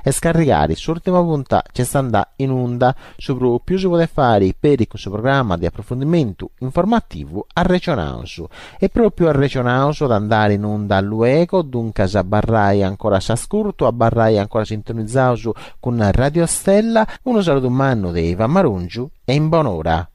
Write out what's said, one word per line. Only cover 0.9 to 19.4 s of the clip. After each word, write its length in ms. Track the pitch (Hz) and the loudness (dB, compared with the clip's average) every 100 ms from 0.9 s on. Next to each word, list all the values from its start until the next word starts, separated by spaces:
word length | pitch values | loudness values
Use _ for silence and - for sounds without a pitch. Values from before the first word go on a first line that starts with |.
ultima 300 | 165 - 180 | -4 0 0
puntà 400 | 170 151 131 101 - | 2 -2 0 -2 -2
ci 100 | - | -4
sta 160 | 123 143 | -2 -2
andà 320 | 131 107 - - | 0 0 -2 -4
in 140 | 135 | -2
onda, 440 | 127 123 120 127 127 - - | -2 -2 0 0 0 -8 -12
su 180 | - 127 | -6 0
pro 240 | 127 120 | 0 0
più 180 | - 185 | 0 -2
si 80 | 185 | 0
può 160 | 170 165 | 0 0
fare 480 | - 127 107 95 - | 2 2 4 2 2
per 220 | 147 135 | 2 2
il 80 | 107 | 0
suo 180 | - 101 | -4 -8
programma 460 | 104 123 139 117 85 | -4 0 0 0 -2
di 80 | 85 | -2
approfondimento 840 | - 104 123 143 170 120 87 92 - | -6 -8 -6 0 0 0 -4 -12 -10
informativo 840 | 127 170 185 233 - 82 73 92 - | -6 -2 0 0 -2 -10 -10 -10 -6
a 120 | - | -2
Recionausu. 840 | 180 180 175 131 73 - - - 80 - - - | 0 0 0 -4 -4 -8 -12 -14 -16 -16 -16 -4
E 80 | 190 | -2
proprio 400 | - 220 - 165 | 2 2 2 2
a 60 | |
Recionausu 720 | 139 139 131 120 127 139 147 143 | 2 0 0 0 2 0 0 0
ad 80 | |
andare 400 | 107 104 110 107 | 0 2 2 2
in 100 | 101 | 2
onda 380 | 104 104 101 98 | -2 -4 0 0
luego, 600 | 101 110 117 147 175 190 | 0 0 2 2 2 0
dunque 340 | 147 123 113 101 95 | -2 -4 -4 -2 0
sa 160 | 104 | 0
barrai 600 | 92 104 107 113 101 101 | 0 0 2 2 2 2
ancora 360 | 95 98 110 98 | 0 -2 0 0
sa 160 | - 113 | 0 -4
scurto, 520 | - 208 214 - 127 | -2 -4 -2 -2 -2
a 40 | |
barrai 460 | 117 113 117 110 107 | 2 2 4 4 2
ancora 260 | 104 113 | 0 -2
sintonizzato 920 | 107 107 104 117 107 131 127 113 110 - - - | -4 -6 -8 -8 -2 0 2 0 -4 -6 -10 -10
con 280 | 127 117 101 | -4 0 2
Radio 340 | 95 139 165 165 | 2 2 2 0
Stella, 600 | - - 202 226 226 220 - | 0 2 2 4 2 0 -4
uno 180 | 254 226 | -2 0
saluto 300 | 170 139 127 | 2 2 2
manno 400 | 127 135 120 90 | 2 2 0 -2
de 100 | 85 | 0
Ivan 300 | 82 87 110 | 0 0 2
Marungiu 580 | 185 165 92 87 117 131 - - | 2 2 0 -6 -8 -10 -10 -2
e 80 | |
in 160 | 143 | 0